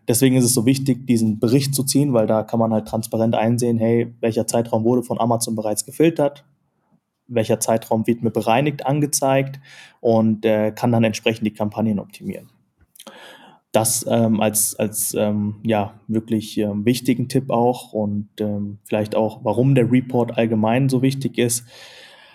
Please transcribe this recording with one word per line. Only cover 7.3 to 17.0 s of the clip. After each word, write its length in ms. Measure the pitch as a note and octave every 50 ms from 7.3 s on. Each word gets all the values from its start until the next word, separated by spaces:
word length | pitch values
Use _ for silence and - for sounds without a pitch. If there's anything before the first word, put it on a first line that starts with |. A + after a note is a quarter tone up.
| A#2+ A2+ A2 - A2+ G#2+
Zeitraum 440 | - - A2+ A2+ - - A#2 A2+ A2
wird 160 | A#2+ A#2 A#2+
mir 80 | A#2+ A2
bereinigt 560 | - A#2 G#2 A2+ A2+ B2+ D3 D3+ C#3+ C#3+ -
angezeigt 760 | C3 C#3+ C#3+ D3 C#3+ - - C#3 C3+ C3+ C#3 C3+ C#3 - - - - - - - - _ _
und, 440 | - A#2 A2+ A2+ A2 A2 A2 G#2+ -
äh, 280 | A2 G#2+ G#2+ G#2+ G#2+ G#2+
kann 180 | - B2+ B2
dann 140 | A#2 A#2 A2+
entsprechend 420 | G#2+ G#2 - - A#2 A2+ A#2 A2
die 60 | G#2 -
Kampagnen 440 | - G#2+ G#2 - A2 A2 A2+ G#2
optimieren. 520 | F#2+ - - - - G2+ G2 F#2 - - - _ _ _ _ _ _ _ _ _ - - - - - - - - - - - - _ _ _
Das, 340 | - A2 A2+ - - - - -
ähm, 320 | A#2 A#2 A2+ A2+ A2 G#2
als, 340 | A2 G#2+ G#2+ - - - -
als, 400 | - A2 G2+ G#2 - - - -
ähm, 400 | - G#2+ G#2 G#2 G#2 G#2 G#2 G#2+ - -
ja, 300 | A2+ A2 G#2 G2+ G#2 - - _
wirklich, 500 | - A2 A2 A2 A2+ A2+ G#2+ G#2+ - -
ähm, 260 | A2 G#2 G#2 G2+ G#2 G#2
wichtigen 440 | A#2+ B2+ A#2